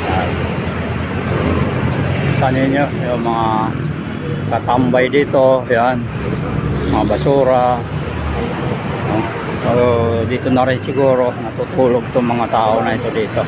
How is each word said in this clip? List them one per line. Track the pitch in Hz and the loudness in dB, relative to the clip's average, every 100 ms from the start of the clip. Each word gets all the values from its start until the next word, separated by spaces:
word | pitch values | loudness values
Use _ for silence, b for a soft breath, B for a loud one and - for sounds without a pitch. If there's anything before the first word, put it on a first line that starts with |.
Ayan. | - - 180 - - - - - - - - - - - - - - - - - - - 143 | -2 -2 -2 -2 -4 -4 -6 -4 -4 -4 -4 -4 -4 -2 0 0 0 -2 -2 -2 -2 -2 0
Kita | - 131 | 0 2
ninyo | 131 135 139 143 123 | 2 2 0 0 -2
yung | 123 120 | -2 -2
mga | 117 113 113 110 110 - - - - - - - 104 | 0 0 0 0 0 -2 -4 -4 -6 -6 -6 -4 -2
katambay | 117 - 123 127 127 127 | -2 2 2 4 4 4
dito. | 135 135 135 131 131 123 | 2 2 4 4 4 2
Ayan. | 120 120 123 120 - - - - - - - 95 | 2 2 0 -2 -4 -2 -2 -2 -2 -2 -2 0
Mga | - 107 | 0 2
basura. | 104 151 139 131 127 123 123 117 151 - - - - 120 - - - - - - 170 175 - - - | 0 2 4 4 4 2 0 -2 -6 -4 -4 -4 -2 -4 -4 -4 -4 -4 -4 -2 -2 -2 -4 -6 -2
So, | 127 120 123 120 117 117 113 | 0 2 4 4 2 0 0
dito | 123 135 | -2 0
na | 127 127 | 2 2
rin | 127 | 0
siguro | - 131 135 127 123 | -2 2 2 4 2
natutulog | 120 117 117 123 - 131 120 117 | -2 -6 -6 -4 2 2 2 0
tong | 131 120 | 0 2
mga | 120 110 | 0 0
tao | 120 110 113 | 2 2 2
na | 113 | 0
ito | 113 113 | -2 -2
dito. | 110 101 113 | -2 -2 -2